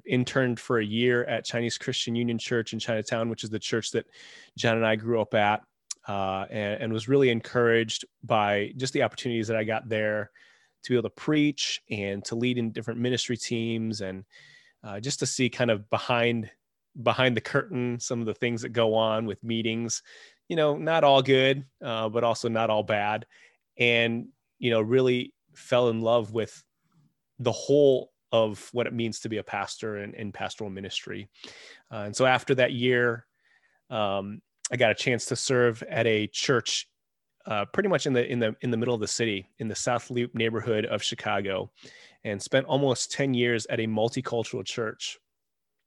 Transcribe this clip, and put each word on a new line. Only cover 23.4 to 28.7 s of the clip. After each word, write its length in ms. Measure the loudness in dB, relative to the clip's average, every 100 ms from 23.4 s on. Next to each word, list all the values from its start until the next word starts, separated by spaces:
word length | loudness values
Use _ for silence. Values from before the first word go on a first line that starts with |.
| -20 _ _ 0
And, 520 | 4 4 2 0 -6 _ _ _
you 100 | 0
know, 100 | 2
really 540 | 4 4 4 2 -2 -12 _
fell 360 | -20 0 2 2
in 100 | 2
love 320 | 2 2 2
with 320 | -4 -4 -8 _ _ _ _ _ _ _ -4
the 120 | -2
whole 600 | -2 4 6 8 6 0 _ _
of 380 | 2 2 0 -8